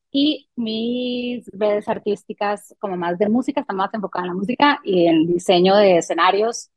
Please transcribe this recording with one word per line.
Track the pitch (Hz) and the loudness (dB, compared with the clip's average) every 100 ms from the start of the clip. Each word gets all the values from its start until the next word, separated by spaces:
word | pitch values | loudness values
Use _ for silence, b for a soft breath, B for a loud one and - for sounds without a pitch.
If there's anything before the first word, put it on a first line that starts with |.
| _ | _
y | 277 294 294 _ | 0 0 -2 _
mis | - 220 220 233 247 247 247 247 247 - | -8 -6 -4 -4 -4 -4 -6 -6 -8 -12
redes | 190 214 208 220 | -4 -2 -2 -4
artísticas | 196 214 202 - - 202 208 - - | -4 -4 -6 -8 -6 -4 -6 -10 -12
como | 202 180 | -8 -4
más | 175 175 | -4 0
de | 208 | 0
música, | 240 262 285 | 0 -2 -4
está | - | -4
más | 196 196 | -4 -4
enfocada | 226 185 - 180 | -6 -6 -6 -6
en | |
la | |
música | 180 202 247 294 269 | -4 -4 0 0 0
y | 208 180 170 | 0 2 4
en | 165 170 | 4 2
diseño | 175 - 180 185 202 | 0 2 4 6 6
de | 196 170 | 6 4
escenarios | 160 170 185 196 226 233 - | 2 2 2 2 0 -4 -14